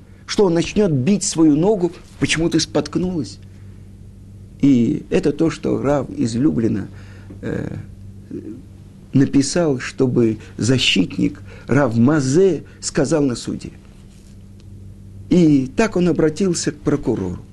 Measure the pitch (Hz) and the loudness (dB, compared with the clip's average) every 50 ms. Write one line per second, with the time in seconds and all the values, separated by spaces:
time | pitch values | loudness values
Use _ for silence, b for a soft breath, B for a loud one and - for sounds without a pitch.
0 | - b b b b - - - 208 185 170 170 165 - - 202 208 190 151 131 | -14 b b b b -6 2 2 2 4 4 2 0 0 0 0 2 2 2 0
1 | 123 151 208 196 - - - 156 165 156 147 147 165 202 226 196 170 170 170 - | 2 2 0 0 0 0 4 6 6 6 6 4 4 2 2 2 0 -4 -4 -8
2 | - - - - 143 135 - 151 165 170 143 160 151 - - 151 147 - - 156 | -20 -20 -6 -4 -2 -2 0 0 0 0 0 0 -2 0 -2 -4 -4 -2 -4 -4
3 | 175 185 185 165 127 - - - - B B B B B B B B B - - | -4 -2 -4 -6 -8 -8 -12 -18 -20 B B B B B B B B B -20 -20
4 | - - - - - - - - - - - - - 139 139 120 117 110 101 90 | -20 -20 -20 -20 -20 -20 -20 -20 -20 -20 -8 0 2 4 4 4 4 2 0 -4
5 | - - - 180 180 156 147 - 170 160 151 - - 131 127 113 113 131 147 143 | -4 -2 -2 0 0 0 0 0 0 0 -2 -2 -4 -4 -2 -2 0 0 -2 -2
6 | 123 - - - 135 117 113 113 135 160 156 135 113 107 113 101 92 - B B | -2 -6 -4 -4 -4 -2 -2 0 0 0 0 0 -2 -2 -2 -2 -6 -10 B B
7 | B B B B B B B - - 113 - - - - - - - - - - | B B B B B B B -12 -10 -8 -8 -6 -8 -8 -10 -12 -14 -16 -18 -20
8 | - - - - - - - - - - 110 127 - - - - - - - - | -20 -20 -20 -20 -18 -16 -14 -14 -14 -14 -16 -16 -18 -20 -20 -20 -20 -20 -20 -20
9 | - - - 135 135 131 - 143 135 - - 180 175 156 139 123 - - - - | -20 -2 2 2 2 4 2 0 0 2 0 0 0 0 -2 -2 -6 -10 -2 -2
10 | 131 131 120 123 120 113 110 B B B B - - 110 131 127 120 - - - | 0 0 2 2 2 2 0 B B B B -4 0 0 0 2 2 0 0 0
11 | - - - - - 113 - - - B B B B B 104 135 147 123 110 117 | 0 -2 -2 -2 -2 -2 -2 -6 -16 B B B B B 2 2 2 2 2 4
12 | 117 131 156 156 131 131 135 170 190 196 165 135 107 B B B B - - - | 4 4 4 2 0 2 4 4 4 4 2 0 -6 B B B B -6 -2 -2
13 | 147 123 160 156 143 135 117 - - - - - - - - - - - - - | 0 0 2 0 2 0 -2 -4 -6 -8 -8 -8 -10 -14 -16 -16 -20 -20 -20 -20
14 | - - - - - - - - - - - - - - - - - - - - | -20 -20 -20 -20 -20 -20 -20 -20 -20 -20 -20 -20 -20 -20 -20 -20 -20 -20 -20 -20
15 | - - - - - - - 180 170 156 147 139 131 127 - - 226 214 - 185 | -20 -20 -20 -18 -4 2 4 6 6 6 6 4 2 0 0 0 0 0 2 0
16 | 180 175 156 - 160 156 156 - 202 190 170 156 - 156 139 - - 156 139 139 | 2 2 2 2 2 0 0 0 0 0 0 -2 -4 -6 -6 -4 -2 -2 -2 0
17 | 139 - 113 101 95 92 90 87 - - | 0 -2 -2 -2 -2 -6 -6 -10 -14 -18